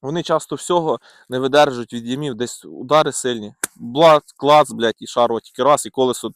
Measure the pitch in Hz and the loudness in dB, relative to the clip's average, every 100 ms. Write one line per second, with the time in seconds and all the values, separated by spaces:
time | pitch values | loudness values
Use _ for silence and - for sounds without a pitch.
0 | 131 170 156 160 - 147 - 175 160 120 | -6 -8 -2 -2 -2 -12 -2 -2 0 -4
1 | _ _ _ 127 131 143 147 123 117 120 | _ _ _ -4 0 4 2 0 -10 -10
2 | 117 131 151 117 120 - - 76 127 147 | -8 -6 -6 -6 -8 -10 -18 -16 0 2
3 | 151 131 131 120 104 - - _ 117 123 | 2 -2 -6 -6 -8 -12 -14 _ -10 2
4 | 165 151 _ _ 135 151 147 113 113 - | 6 6 _ _ 4 4 4 0 -2 -2
5 | - - 120 113 - - 127 147 110 - | -8 0 0 0 -8 -2 2 2 0 -2
6 | 131 123 113 | 0 0 -8